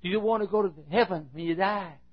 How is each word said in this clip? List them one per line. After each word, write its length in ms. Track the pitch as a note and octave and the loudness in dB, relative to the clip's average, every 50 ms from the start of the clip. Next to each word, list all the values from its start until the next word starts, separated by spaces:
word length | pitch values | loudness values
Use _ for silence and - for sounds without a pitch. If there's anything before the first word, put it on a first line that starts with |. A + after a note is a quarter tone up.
Do 60 | - F3+ | -4 0
you 120 | F#3 G#3+ | -2 0
want 220 | G#3 G#3+ A3+ A3 | 2 2 2 2
to 40 | G#3+ | 0
go 160 | G3 G3+ G#3+ | 0 2 2
to 100 | G#3 G3 E3 D#3 D3+ D3 | 2 2 -2 -6 -14 -2
heaven 380 | D3+ G#3 A#3+ F3+ F#3 E3 D3+ C#3 | 2 2 2 2 2 -6 -6 -8
when 120 | B2+ D3+ E3+ | -12 -8 -2
you 100 | E3 E3 | -2 0
die? 440 | D#3+ F#3+ G3 G#3 G#3 G3 F3 D3+ C3+ - - | 2 2 0 0 0 -4 -8 -12 -16 -20 -20